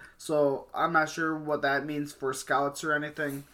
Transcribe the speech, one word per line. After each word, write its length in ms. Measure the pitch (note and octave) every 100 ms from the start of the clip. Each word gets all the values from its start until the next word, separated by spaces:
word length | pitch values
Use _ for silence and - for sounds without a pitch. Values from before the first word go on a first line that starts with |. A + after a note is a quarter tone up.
| - -
So 480 | - D3+ C#3+ C3+ -
I'm 180 | - D#3+
not 160 | E3 D3+
sure 260 | E3 D#3+
what 280 | D#3 D3+ D3
that 220 | C#3 C#3 D3
means 260 | D3 C#3+
for 200 | - C3+
scouts 500 | C3+ - C3+ C#3 C#3
or 100 | D#3+
anything. 520 | D3 D3+ D3+ D3 C#3 C#3